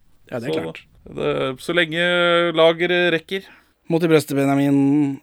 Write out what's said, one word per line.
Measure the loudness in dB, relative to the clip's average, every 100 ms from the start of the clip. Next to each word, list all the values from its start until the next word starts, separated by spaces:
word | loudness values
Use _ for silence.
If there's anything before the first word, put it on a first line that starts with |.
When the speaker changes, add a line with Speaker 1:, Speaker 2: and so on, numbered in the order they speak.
| _ _
Speaker 1:
Ja, | -12 -10
det | -6
er |
Speaker 2:
Så | -8 -8
Speaker 1:
klart. | -14 -20 -20
Speaker 2:
det, | -18 -6 -4 -2 -4 -6
så | -4
lenge | -2 -2 -2 0 0 2 2 0
lageret | 4 4 4 -2 0 0
rekker. | 0 -4 -10 -10 -20 _ _ _
Speaker 1:
Mot | -2
i | 4
brøstet, | 2 2 -2
Benjamin. | 0 2 2 2 2 2 0 -4